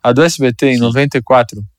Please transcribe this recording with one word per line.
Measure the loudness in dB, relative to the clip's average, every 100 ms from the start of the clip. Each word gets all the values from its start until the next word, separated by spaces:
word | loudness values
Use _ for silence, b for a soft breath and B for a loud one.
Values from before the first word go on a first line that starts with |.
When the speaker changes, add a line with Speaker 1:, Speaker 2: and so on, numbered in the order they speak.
Speaker 1:
A | 2
do | 2
S | 2 0
B | -2
T, | 0 -2
em |
Speaker 2:
Sim. | 0
Speaker 1:
noventa | 0 0 -2 -4
e |
quatro | 0 0 0 -8 -18